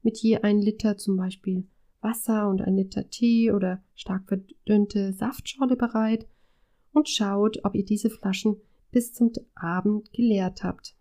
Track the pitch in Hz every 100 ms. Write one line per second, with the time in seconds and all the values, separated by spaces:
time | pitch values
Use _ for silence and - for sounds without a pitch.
0 | 226 220 226 214 208 208 202 214 214 202
1 | - 190 185 185 - 185 185 _ _ _
2 | 214 226 - 214 208 190 196 190 190 202
3 | - - 233 233 226 202 185 185 _ -
4 | - 190 190 190 190 - - 208 202 208
5 | 196 190 220 269 - 269 262 247 240 220
6 | 220 226 - _ _ _ _ _ _ 302
7 | 302 - 202 202 214 214 202 202 196 208
8 | 220 - 196 190 214 208 _ _ _ 247
9 | 240 - 233 233 - - 170 180 202 214
10 | - - 240 202 185 185 180 180 - _